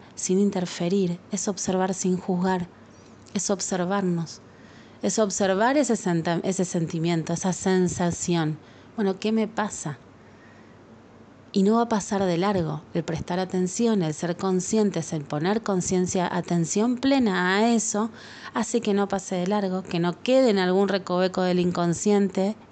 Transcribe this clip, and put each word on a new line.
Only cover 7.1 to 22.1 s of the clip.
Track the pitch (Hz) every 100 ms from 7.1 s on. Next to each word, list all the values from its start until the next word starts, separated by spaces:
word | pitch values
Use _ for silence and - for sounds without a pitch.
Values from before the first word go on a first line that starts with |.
| 170 156
esa | 170 190
sensación. | 175 190 185 180 - 175 165 - 175 156 156 - - -
Bueno, | - 202 190
¿qué | 214
me | 220 214
pasa? | 220 208 - 156 147 - - - - - - - - - - - - - - -
Y | -
no | 190 226
va |
a | 233
pasar | 220 - 196
de | 196 170
largo. | 196 196 156 156 -
El | 170
prestar | 156 160 - 180
atención, | 185 185 180 - 233 214
el | 160
ser | 151 175 175
conscientes, | 190 185 180 220 208 175 156
el | 160
poner | 143 147 170 214
conciencia, | 220 190 175 185 180 190 175
atención | 180 170 175 160 202 233 247
plena | 269 277 233 185 180 196
a | 233
eso, | 233 - 208 226 - - - -
hace | 254 214 233
que | 220
no | 202 196
pase | 202 -
de | 185 175
largo, | 208 196 185
que | - 170
no | 175 170
quede | - 262 262
en | 196
algún | 180 185 202
recoveco | 196 185 180 185 185
del | 180 180
inconsciente | 180 175 170 165 208